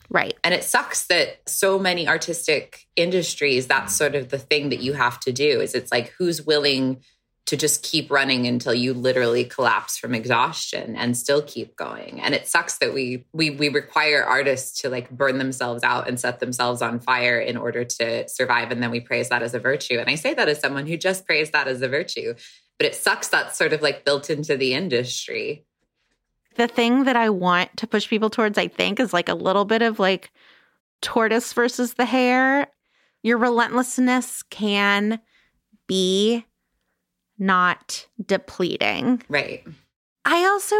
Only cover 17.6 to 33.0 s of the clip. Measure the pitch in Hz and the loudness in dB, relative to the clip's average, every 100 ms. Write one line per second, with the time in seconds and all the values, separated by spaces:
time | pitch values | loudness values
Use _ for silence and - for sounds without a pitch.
17.6 | 117 113 120 - 113 117 - - 123 120 | -4 -4 -4 -4 -2 -4 -6 -4 0 0
18.6 | 117 120 120 120 - 120 117 120 117 123 | 0 -2 -2 -4 -4 -4 0 -2 -2 -2
19.6 | 120 147 - 120 117 156 254 277 180 147 | -2 -2 -2 -2 -2 -2 -2 0 0 0
20.6 | 135 139 147 165 185 190 - 160 156 151 | -2 -4 -4 -2 -2 -2 0 0 0 0
21.6 | 135 127 127 143 190 - 113 120 - - | -2 -2 -2 -2 -4 -6 -8 -8 -14 -20
22.6 | _ - 147 - - 220 - 160 - - | _ -2 -2 0 0 0 0 0 0 -2
23.6 | 180 156 147 - - 143 139 151 151 139 | 0 2 0 0 0 0 -2 -4 -2 0
24.6 | 131 131 190 120 127 - - - 107 151 | 0 0 0 -2 -2 -6 -8 -8 -6 -10
25.6 | _ _ _ _ _ _ _ _ _ - | _ _ _ _ _ _ _ _ _ -2
26.6 | 233 240 233 254 269 247 226 190 180 175 | 0 2 4 4 4 4 4 2 4 4
27.6 | - - 220 208 - 214 214 220 214 208 | 2 -4 -2 -2 0 0 2 2 2 2
28.6 | 180 - 185 202 254 175 175 170 180 196 | 0 0 0 0 0 0 0 -2 2 2
29.6 | 202 226 233 220 190 185 - _ _ _ | 2 2 2 2 2 0 -4 _ _ _
30.6 | _ _ _ _ - 240 220 220 - - | _ _ _ _ -4 0 2 2 0 0
31.6 | 240 - 247 - 247 254 247 254 262 277 | 0 0 -2 0 0 2 4 4 4 2
32.6 | - _ _ _ | 0 _ _ _